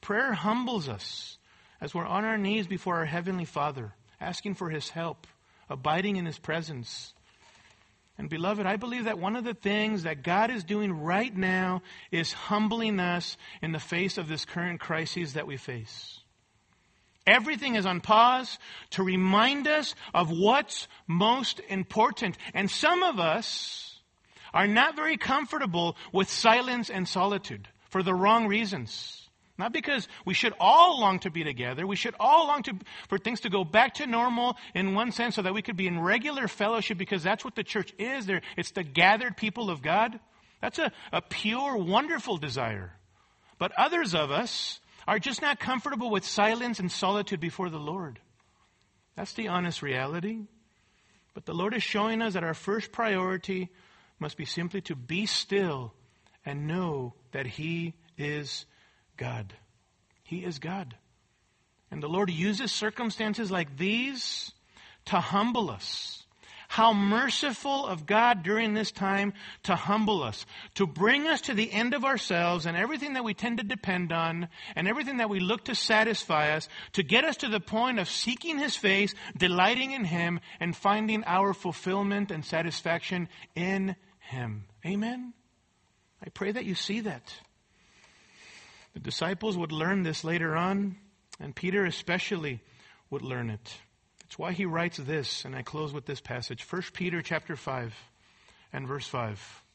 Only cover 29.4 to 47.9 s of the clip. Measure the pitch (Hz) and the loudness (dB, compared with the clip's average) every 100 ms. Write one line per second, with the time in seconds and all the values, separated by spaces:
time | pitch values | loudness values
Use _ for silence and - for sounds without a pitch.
29.4 | _ - 208 302 - 277 - - - 185 | _ -6 -4 -2 0 -2 -2 -8 -2 0
30.4 | 233 - 185 294 349 285 208 185 185 165 | 0 4 8 10 10 8 4 4 0 -4
31.4 | 151 123 123 127 190 196 240 - 233 311 | -4 -2 -4 -4 -2 -2 -4 2 8 8
32.4 | 302 294 254 196 - - - 196 - 240 | 8 0 0 -8 -10 -16 -2 -2 0 -4
33.4 | - 196 175 202 226 - 294 233 247 233 | 0 0 4 6 6 4 -2 2 2 4
34.4 | 240 240 - 175 196 196 240 208 240 220 | 0 0 -4 -2 2 2 0 0 -2 0
35.4 | 185 202 214 185 190 175 170 226 202 269 | 0 -2 -4 -2 0 0 2 2 0 -2
36.4 | 226 - 208 226 - 190 190 196 165 214 | -4 0 0 2 -2 -4 -2 0 0 0
37.4 | 254 226 196 214 185 - 220 269 196 190 | -2 -8 -4 -4 -4 -4 -4 -2 -2 -2
38.4 | - - 175 - 165 135 180 214 247 190 | -4 -6 -4 -4 -2 6 6 6 2 -2
39.4 | 220 240 214 160 143 180 226 226 _ _ | -4 -2 -4 -2 2 2 2 -2 _ _
40.4 | _ _ - - 294 - - 151 - - | _ _ -6 -2 -2 -2 -4 -4 -4 -4
41.4 | 208 240 285 247 175 202 302 320 - 180 | -2 0 0 0 2 2 2 -4 -2 -4
42.4 | 147 127 117 104 90 - _ _ _ _ | -4 -2 -2 -4 -10 -16 _ _ _ _
43.4 | _ _ 175 - 269 339 277 170 147 143 | _ _ -2 4 4 4 2 2 2 2
44.4 | 233 - - - _ - - 214 285 240 | 0 -4 -6 -10 _ -10 0 0 0 -2
45.4 | 294 277 - 254 285 269 247 202 - - | 0 0 -2 -2 -2 -2 0 0 0 2
46.4 | 208 226 240 220 180 - 185 208 196 190 | 4 4 -2 -2 -4 0 0 0 -2 -4
47.4 | 165 - 180 156 147 | -4 -4 -6 -4 -6